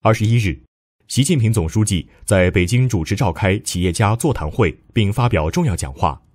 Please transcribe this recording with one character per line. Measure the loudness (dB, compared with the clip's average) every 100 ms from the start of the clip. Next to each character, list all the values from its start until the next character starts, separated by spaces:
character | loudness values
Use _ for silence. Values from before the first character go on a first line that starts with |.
二 | 0
十 | 0
一 | 2 2
日， | 0 -4 _ _ _ _ _
习 | -2
近 | 2 2
平 | 2
总 | 0 0
书 | 0
记 | 0 -2 -6 _
在 | 0 2 4
北 | 2
京 | 0 0 0
主 | -2
持 | -2 -2
召 | -2
开 | 0 -2 -2
企 | -4 -2
业 | -2
家 | 0 0
座 | 0 -2
谈 | -2 -6
会 | -2 -2 -2 _
并 | -2 0
发 | 0 0
表 | 0 0
重 | -2
要 | -2
讲 | -2 -8
话 | -4 -4 -4 _